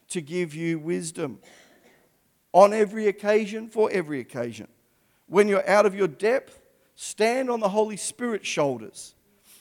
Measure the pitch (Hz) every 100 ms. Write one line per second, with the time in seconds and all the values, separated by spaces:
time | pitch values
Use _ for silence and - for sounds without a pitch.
0 | _ 185 143 175 175 147 165 165 151 180
1 | 165 165 151 110 - - _ _ _ _
2 | _ _ _ _ _ 175 202 220 208 220
3 | 214 196 208 214 208 220 226 226 214 196
4 | 156 143 117 131 120 107 - _ _ _
5 | _ _ - 180 208 196 - 202 208 190
6 | 190 139 208 254 - - _ _ _ _
7 | - - 220 254 254 240 208 208 214 208
8 | - - 240 220 - - 143 123 104 -
9 | - _ _ _ _ -